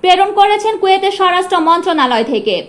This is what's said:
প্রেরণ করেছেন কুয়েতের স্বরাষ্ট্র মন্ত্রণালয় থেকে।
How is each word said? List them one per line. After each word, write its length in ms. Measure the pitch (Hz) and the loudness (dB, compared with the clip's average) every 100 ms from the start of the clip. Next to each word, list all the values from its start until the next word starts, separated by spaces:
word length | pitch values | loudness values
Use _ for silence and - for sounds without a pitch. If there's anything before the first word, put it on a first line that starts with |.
প্রেরণ 280 | 370 370 392 415 | 2 2 2 2
করেছেন 340 | 403 415 427 440 | 2 2 -2 -2
কুয়েতের 360 | 381 381 392 392 | 0 2 0 0
স্বরাষ্ট্র 360 | 370 359 370 359 320 | 0 0 -2 -2 0
মন্ত্রণালয় 580 | 339 370 320 254 233 226 | 0 0 -2 0 0 -2
থেকে। 240 | 226 214 175 | -4 -2 -6